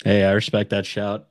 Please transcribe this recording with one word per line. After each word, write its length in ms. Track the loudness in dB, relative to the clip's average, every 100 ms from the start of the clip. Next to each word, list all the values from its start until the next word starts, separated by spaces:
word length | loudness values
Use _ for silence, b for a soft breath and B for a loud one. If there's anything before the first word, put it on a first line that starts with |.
| 0
Hey, 180 | 4
I 80 | 4
respect 380 | 2 0 -2 -2
that 160 | -4 -4
shout. 420 | -6 -6 -6 -10